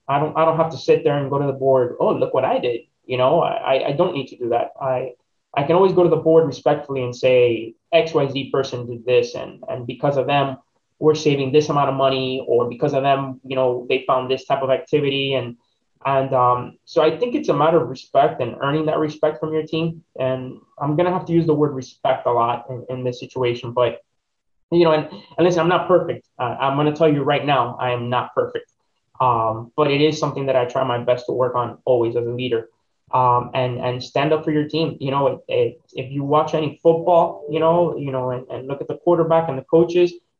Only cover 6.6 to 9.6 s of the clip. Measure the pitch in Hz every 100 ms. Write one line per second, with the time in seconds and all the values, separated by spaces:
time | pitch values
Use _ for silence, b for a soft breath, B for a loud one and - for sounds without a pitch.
6.6 | - 147 - 135 123 120 131 127 123 113
7.6 | 113 - _ 165 160 156 139 135 135 135
8.6 | 131 123 120 120 117 123 120 - - -